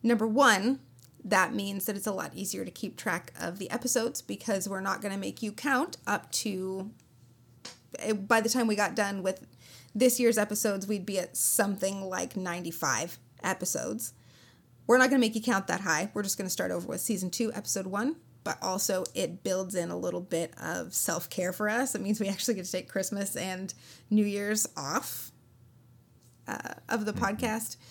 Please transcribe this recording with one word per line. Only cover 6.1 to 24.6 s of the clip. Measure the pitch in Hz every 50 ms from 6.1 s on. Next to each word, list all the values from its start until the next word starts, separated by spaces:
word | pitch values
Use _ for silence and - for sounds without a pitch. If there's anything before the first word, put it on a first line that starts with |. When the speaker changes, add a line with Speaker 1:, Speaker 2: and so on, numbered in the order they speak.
| 202 214 - -
Speaker 1:
to, | - - - 220 190 185 185 190 190 190 190 214 220 - - _ _ - - - - _ - - - - _ - - - _ - - -
eh, | - 220 220
by | 202 196 202 233 226
the | 208 226
time | 226 254 233
we | 226 208
got | 202 208 180 -
done | - 208 196 202 196
with | 180 190 190 - - - - - - - - - - - _
this | 208 254 247 247 -
year's | 247 233 226
episodes, | 220 202 208 208 208 - 214 202 196 196
we'd | 196 214 202 180
be | 202 196 190
at | 175 - -
something | - - - - - 208 202 196 190 196 196 196 196 196 190
like | 185 185 180 175 -
ninety-five | 190 185 180 170 180 170 170 165 - - 143 127 110 156 175 - - - - _ - -
episodes. | 185 185 - - - - - 65 85 214 226 - - - - - - - - - - - _ _ _ - - -
We're | - 233
not | 254 254 254
gonna | 277 262
make | 240 220 220
you | 226
count | 214 254 226 190 185
that | - 185 185
high. | 196 - 302 - - 214 -
We're | 208 202
just | 190 -
gonna | - 196 185
start | - - 185 185
over | 180 175 175
with | 202 - 185
season | - - 220 185 185 180
two, | - - 233 214 -
episode | - 214 - - 196 190
one, | 190 190 202 226 277 330 - - - - - -
but | 208 - - -
also | 185 185 196 - - 190 185 - - -
it | 196 185 165 175 185 -
builds | 196 185 185 190 180 185
in | 180 170 170
a | 175
little | 175 180 175 175 175
bit | 180 - 175 165 170 165 - -
of | - 160 170 - 165 165 -
self-care | - - - 170 170 - - - - 180 180 180
for | - 214 208
us. | 214 240 277 262 -
It | 202
means | 196 196 214 220
we | 214 196
actually | 196 - - - 226
get | 190 180
to | 185
take | - 185 180 -
Christmas | - 196 185 - 208 202 202 196 -
and | - 175 190 185 185 190 185 - - - - - - - _
New | 214 214 208
Year's | 208 202 202 202 208 214 214